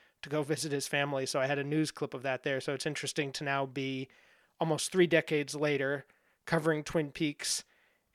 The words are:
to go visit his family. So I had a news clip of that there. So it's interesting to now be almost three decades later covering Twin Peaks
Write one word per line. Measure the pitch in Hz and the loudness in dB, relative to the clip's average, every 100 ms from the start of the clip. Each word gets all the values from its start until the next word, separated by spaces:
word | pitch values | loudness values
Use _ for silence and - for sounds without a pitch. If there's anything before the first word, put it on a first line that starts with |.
| _ _ | _ _
to | 147 | -4
go | 151 | -2
visit | 143 147 156 | 0 -2 -2
his | 143 - | -2 0
family. | 143 143 135 131 | 0 0 0 -2
So | 147 | 0
I | 135 | 2
had | 143 | 0
a | |
news | 139 156 151 | 0 0 0
clip | - 143 | -2 -6
of | 135 | -4
that | 135 127 | -4 -2
there. | 147 135 | -2 -2
So | 143 135 | -2 -4
it's | 160 | -4
interesting | 143 139 - 139 | -4 -4 -2 -2
to | - | -4
now | 143 139 139 | -2 0 -2
be | 131 135 131 131 - - _ _ - | -4 -4 -4 -8 -14 -20 _ _ -2
almost | 165 151 - | 0 0 2
three | 185 175 | 4 6
decades | 165 - 151 135 143 | 6 4 0 -2 0
later | 147 139 135 143 - _ _ _ - | 2 2 0 -2 -6 _ _ _ -2
covering | 165 156 151 | 2 4 2
Twin | 147 170 147 | 0 0 0
Peaks | - 156 143 - - - _ _ _ _ | -2 -2 -2 -4 -4 -6 _ _ _ _